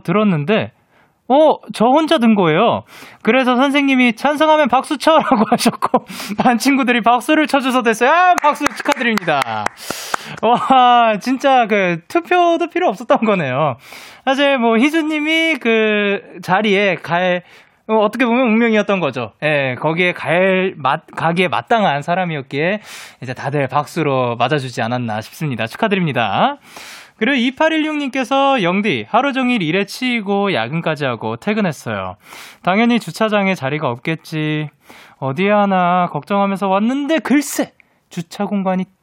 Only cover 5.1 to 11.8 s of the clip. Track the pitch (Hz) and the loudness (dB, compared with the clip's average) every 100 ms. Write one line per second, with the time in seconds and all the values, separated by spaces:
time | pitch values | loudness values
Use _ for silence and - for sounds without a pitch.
5.1 | 311 - 226 214 240 220 - - - - | 4 4 2 2 0 0 -2 0 -2 -2
6.1 | - - 208 214 233 269 262 233 240 226 | -12 -8 0 2 2 2 2 2 2 2
7.1 | 240 247 311 285 277 254 254 226 220 247 | 2 2 2 2 0 0 0 0 2 4
8.1 | 330 359 349 294 - 269 - - 247 240 | 4 4 4 2 0 -4 -4 -4 -2 -2
9.1 | 208 170 143 117 110 104 - - - - | -2 0 -2 -2 -4 -6 -10 -14 -12 -10
10.1 | - - - 214 240 - 262 247 240 226 | -10 -10 -4 0 2 4 4 6 4 4
11.1 | 208 247 262 277 254 220 208 | 0 -2 -2 2 2 2 0